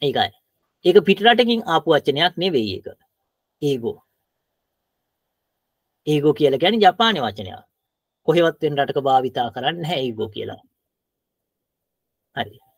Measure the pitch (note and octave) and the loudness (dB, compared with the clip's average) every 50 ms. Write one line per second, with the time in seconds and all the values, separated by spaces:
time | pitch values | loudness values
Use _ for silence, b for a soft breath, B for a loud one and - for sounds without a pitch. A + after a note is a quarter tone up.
0 | D3 C#3+ A#2+ B2+ G#2 - - _ _ _ _ _ _ _ _ _ - F3 E3+ G3+ | -4 -2 -2 -2 -2 -2 -4 _ _ _ _ _ _ _ _ _ 0 4 4 6
1 | - G3 G3 G3 G3+ A#3 A#3+ A3+ B3 A#3 A#3+ A3+ - - E3 D#3 D3 E3 D#3+ C#3+ | 6 4 2 2 4 4 4 4 2 2 0 -2 -2 -2 -2 0 2 2 2 2
2 | - - C3+ C#3+ E3 F3+ - E3+ F3 F#3+ E3+ B2+ A2 G#2 F#2 - - - - _ | 2 0 0 0 0 -2 -2 -2 -4 -2 0 0 -2 -2 -4 -8 -12 -16 -20 _
3 | _ _ _ _ _ _ _ _ _ _ _ _ D3+ C#3+ C#3 B2 A2+ A2 - - | _ _ _ _ _ _ _ _ _ _ _ _ -4 -4 -4 -4 -4 -6 -8 -10
4 | _ _ _ _ _ _ _ _ _ _ _ _ _ _ _ _ _ _ _ _ | _ _ _ _ _ _ _ _ _ _ _ _ _ _ _ _ _ _ _ _
5 | _ _ _ _ _ _ _ _ _ _ _ _ _ _ _ _ _ _ _ _ | _ _ _ _ _ _ _ _ _ _ _ _ _ _ _ _ _ _ _ _
6 | _ D3+ D3+ D3 C#3+ D3+ D3 - D3+ C#3 C3+ C3 D#3 F#3 G#3+ A3+ G3+ F#3 F3+ - | _ -2 -2 0 2 0 2 2 2 0 2 2 0 0 2 4 4 4 4 4
7 | A#3 A3+ G#3+ E3 B2+ G#2+ G2 - G#2 F#2 - - - _ _ _ _ _ _ _ | 2 0 0 -2 -4 -6 -8 -10 -12 -14 -16 -18 -20 _ _ _ _ _ _ _
8 | _ _ _ _ _ - D#3 E3+ E3+ E3 D#3+ - D#3+ D3+ D3 C#3 C#3 C3+ C#3+ D3 | _ _ _ _ _ 0 2 2 2 0 0 -2 -4 -4 -2 -2 -2 -2 -4 -4
9 | C3 C3+ C3 B2+ B2+ B2+ - B2+ A#2+ A#2 - B2+ B2 C#3+ E3+ E3+ D#3+ D3+ F3+ C#3+ | 0 2 2 2 0 -2 -4 -6 -6 -6 -6 -6 -6 -6 -6 -6 -6 -6 -6 -6
10 | C3 B2 A2+ G#2+ G#2+ G#2 - G#2+ G#2 G#2 - - _ _ _ _ _ _ _ _ | -6 -6 -6 -6 -8 -8 -8 -10 -12 -12 -14 -16 _ _ _ _ _ _ _ _
11 | _ _ _ _ _ _ _ _ _ _ _ _ _ _ _ _ _ _ _ _ | _ _ _ _ _ _ _ _ _ _ _ _ _ _ _ _ _ _ _ _
12 | _ _ _ _ _ _ _ C3+ G#2+ G2+ - C3 _ _ _ | _ _ _ _ _ _ _ -12 -10 -10 -14 -20 _ _ _